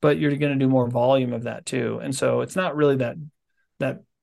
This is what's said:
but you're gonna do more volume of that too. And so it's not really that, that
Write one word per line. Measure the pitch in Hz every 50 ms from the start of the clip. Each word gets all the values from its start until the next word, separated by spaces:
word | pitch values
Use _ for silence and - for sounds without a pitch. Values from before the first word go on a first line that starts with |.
but | - 151 147
you're | 156 156 147 143
gonna | 139 147 143 139
do | 135 135
more | 131 135 131 123 120
volume | 123 143 120 127 135 135 127 123 120
of | 117 123
that | 113 110 - -
too. | - - 123 120 113 113 113
And | 123 - 131
so | - 135 127 123 120
it's | 127 - -
not | 185 185 170 143
really | 151 151 143 139
that, | 131 123 117 - 165 147 151 - _ _ _ _ _ _ _ _ -
that | 139 131 - - - _ _ _